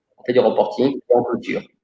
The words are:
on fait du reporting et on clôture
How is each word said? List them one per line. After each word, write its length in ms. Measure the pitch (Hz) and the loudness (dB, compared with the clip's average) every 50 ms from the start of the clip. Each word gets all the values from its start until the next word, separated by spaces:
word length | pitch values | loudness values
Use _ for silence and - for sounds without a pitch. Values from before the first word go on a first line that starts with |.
| _ _ _ _ | _ _ _ _
on 60 | - | -6
fait 100 | - 123 | 0 2
du 60 | 127 | 2
reporting 580 | 123 139 - - 104 - - - 127 139 135 - | 2 2 2 2 0 -2 -2 -2 -2 -2 -2 -4
et 160 | - - 123 | -2 0 2
on 100 | 123 123 | 2 2
clôture 380 | - 117 - - 135 - 101 - - _ _ | 0 -4 -6 -6 -8 -8 -8 -10 -12 _ _